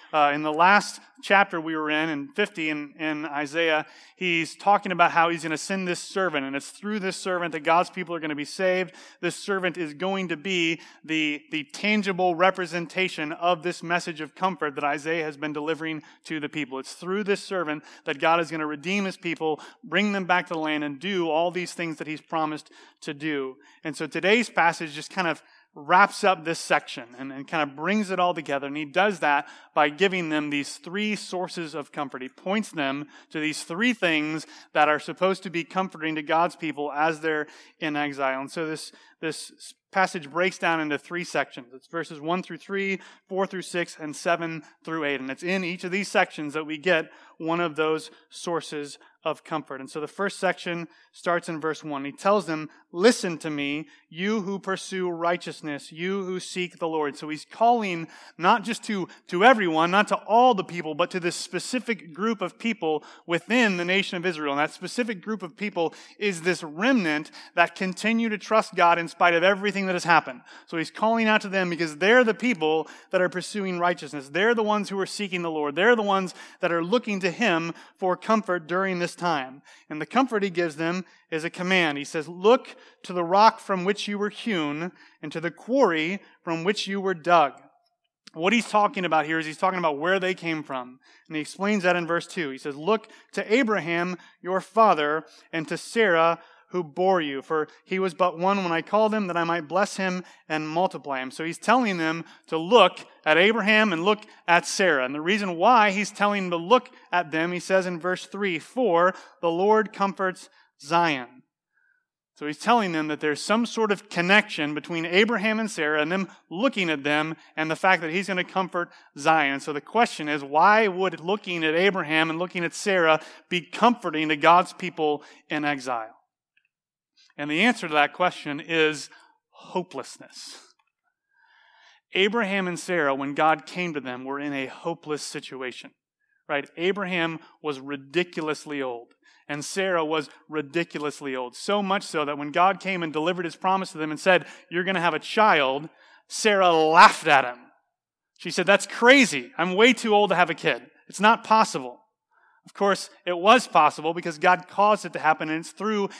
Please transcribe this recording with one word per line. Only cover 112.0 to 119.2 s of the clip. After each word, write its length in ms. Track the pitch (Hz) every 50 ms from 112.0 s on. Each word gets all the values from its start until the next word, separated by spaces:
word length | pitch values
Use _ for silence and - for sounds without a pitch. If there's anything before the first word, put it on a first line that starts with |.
| _ _ _ _ _ _ _
So 120 | _ 147
he's 100 | 151 151
telling 360 | - - 208 240 240 208 180 165
them 160 | 160 151 151
that 100 | 151 143
there's 220 | 156 151 147 139
some 240 | - - 208 226 240
sort 260 | 220 - 220 220 214
of 160 | 202 175 -
connection 640 | _ - 175 175 180 196 214 208 - - - 151 147 151
between 320 | 147 - - 175 165 165
Abraham 540 | 170 175 190 226 214 240 214 190 220 214 220
and 100 | 226 208
Sarah 320 | - - 151 151 151 151
and 100 | 151 160
them 180 | 180 190 196 - - - _ _
looking 400 | 165 180 240 269 - 208 185 165
at 140 | 156 143 135
them 320 | 143 147 151 151 160 160 - - - _
and 120 | 156 156 160
the 60 | 160
fact 260 | - - 190 185 170
that 100 | 170 156
he's 180 | 160 196 190 196
gonna 160 | 196 180 175
comfort 440 | - - 185 185 170 - 175 175 170 - - _ _ _
Zion. 400 | 147